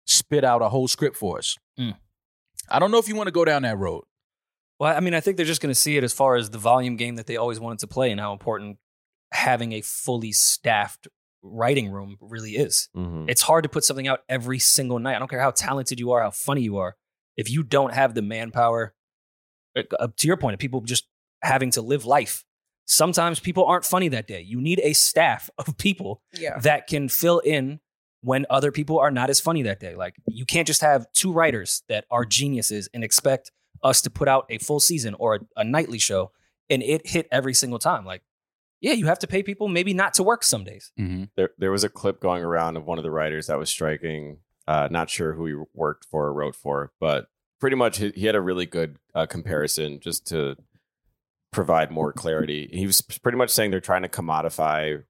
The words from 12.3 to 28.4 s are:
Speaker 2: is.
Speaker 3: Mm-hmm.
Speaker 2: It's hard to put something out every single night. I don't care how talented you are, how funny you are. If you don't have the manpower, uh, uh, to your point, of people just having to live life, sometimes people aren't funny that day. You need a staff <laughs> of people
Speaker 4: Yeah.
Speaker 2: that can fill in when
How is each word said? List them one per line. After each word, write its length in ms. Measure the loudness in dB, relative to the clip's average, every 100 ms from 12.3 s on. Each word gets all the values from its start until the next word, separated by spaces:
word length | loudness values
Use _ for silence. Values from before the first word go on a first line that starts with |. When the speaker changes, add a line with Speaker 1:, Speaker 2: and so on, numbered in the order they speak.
| -14 -8 -2
Speaker 2:
is. 320 | 0 0 -2 -6
Speaker 3:
Mm-hmm. 320 | -8 -6 -2
Speaker 2:
It's 140 | 0
hard 200 | 4 4
to 60 | 2
put 160 | 0
something 240 | 0 0 -2
out 140 | -4 -2
every 300 | -4 -2 0
single 400 | 2 2 2 -2
night. 160 | -2
I 60 | -4
don't 80 | -4
care 100 | 0
how 120 | 0
talented 480 | 2 0 -2 -4 -4
you 100 | 0
are, 100 | 2
how 100 | 2
funny 300 | -2 -2 0
you 160 | 0 -2
are. 180 | -4 -6 _ _ _ -8
If 120 | -4
you 140 | -2
don't 320 | 2 2 2
have 200 | 4 2 2
the 60 |
manpower, 720 | -4 -4 -6 0 2 2 -2 _ _ _ _ _ _ _ _ -6
uh, 60 | -4 -2
uh, 80 | -2 0
to 100 | 0
your 100 | 2
point, 180 | 0
of 40 | -2
people 220 | -4 -6
just 260 | -4 -4 -4 _ _ -6
having 280 | 0 2 2
to 100 | -2
live 240 | 0 -2
life, 400 | 4 2 2 -6 -12 _ _ _
sometimes 540 | 0 2 4 4 0 0
people 260 | -2 2
aren't 200 | 4 4
funny 240 | 2 0 2
that 180 | -2 -6
day. 140 | -12
You 200 | -8 -4
need 200 | 0 2
a 120 | 4
staff 540 | 4 4 4 4 2 -4
<laughs> 40 | -10
of 200 | -8 -2
people 440 | 0 -2 -4 -10 _
Speaker 4:
Yeah. 260 | -10 -8 0
Speaker 2:
that 300 | 2 2 0
can 200 | -2 -2
fill 300 | 0 4 4
in 400 | 4 2 0 -6 _ _ _ _
when 240 | 0 0